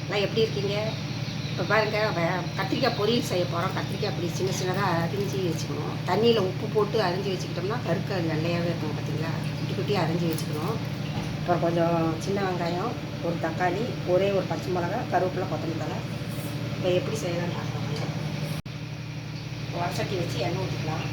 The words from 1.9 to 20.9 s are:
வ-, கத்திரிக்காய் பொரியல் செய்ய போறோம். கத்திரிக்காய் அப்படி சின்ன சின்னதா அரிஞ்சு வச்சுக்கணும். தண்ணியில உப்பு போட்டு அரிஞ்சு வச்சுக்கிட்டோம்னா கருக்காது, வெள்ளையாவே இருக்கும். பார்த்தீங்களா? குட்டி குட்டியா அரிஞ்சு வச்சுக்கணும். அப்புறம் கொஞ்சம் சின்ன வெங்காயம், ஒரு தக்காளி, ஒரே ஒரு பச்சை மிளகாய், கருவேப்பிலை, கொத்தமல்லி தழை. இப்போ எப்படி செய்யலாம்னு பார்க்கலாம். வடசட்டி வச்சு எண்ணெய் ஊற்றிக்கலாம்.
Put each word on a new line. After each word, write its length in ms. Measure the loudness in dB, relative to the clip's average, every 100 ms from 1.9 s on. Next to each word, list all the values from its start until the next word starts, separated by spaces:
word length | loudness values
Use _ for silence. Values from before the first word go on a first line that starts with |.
| 2 2 2
வ-, 280 | 2 0 -2 -2
கத்திரிக்காய் 380 | 0 2 2 4
பொரியல் 280 | 2 2 2
செய்ய 140 | 0 0
போறோம். 200 | 0 0 0
கத்திரிக்காய் 340 | -2 -2 -2
அப்படி 160 | 0 -2 0
சின்ன 140 | 0 0
சின்னதா 260 | 0 2 2 2 2
அரிஞ்சு 340 | 0 0 0 0
வச்சுக்கணும். 500 | 0 -2 -2 -2 -4 0
தண்ணியில 340 | 4 6 6 4
உப்பு 160 | 0 0 2
போட்டு 220 | 2 4 2
அரிஞ்சு 220 | 2 0
வச்சுக்கிட்டோம்னா 460 | -2 -2 -2 -2 -2 0
கருக்காது, 380 | 0 0 0 0
வெள்ளையாவே 360 | 2 2 2 2
இருக்கும். 240 | 0 0 -2
பார்த்தீங்களா? 320 | -2 -2 0 -2 -2 -2
குட்டி 160 | -2 0
குட்டியா 200 | 2 2 2
அரிஞ்சு 240 | 2 2
வச்சுக்கணும். 460 | 0 -2 -2 -2 -2 -2 -4 -4 -4 -4 -4
அப்புறம் 240 | 0 2 4
கொஞ்சம் 340 | 4 4 4 2 0 0
சின்ன 100 | 0 0
வெங்காயம், 460 | 0 0 0 -2 -4 -6 -4 -2
ஒரு 100 | 0 -2
தக்காளி, 380 | 0 0 0 -2 -2 2 4
ஒரே 140 | 4 2
ஒரு 80 | 0
பச்சை 180 | -2 0 0
மிளகாய், 320 | 0 -2 0
கருவேப்பிலை, 360 | 2 2 0 -2
கொத்தமல்லி 260 | -2 -2 -2
தழை. 160 | -2 -4 -4 -6 -4 -4 -4 -4 -4 -2
இப்போ 100 | 2 2
எப்படி 180 | 2 -2 -2
செய்யலாம்னு 320 | -2 -2 -2
பார்க்கலாம். 580 | -4 -4 -2 -2 -2 -4 -4 -4 -4 -4 -6 -8 -8 -8 -8 -8 -8 -8 -8 -8 -6 -2
வடசட்டி 400 | -2 -2 -2 -2
வச்சு 160 | -2 0 0
எண்ணெய் 160 | 0 -2
ஊற்றிக்கலாம். 400 | -2 -2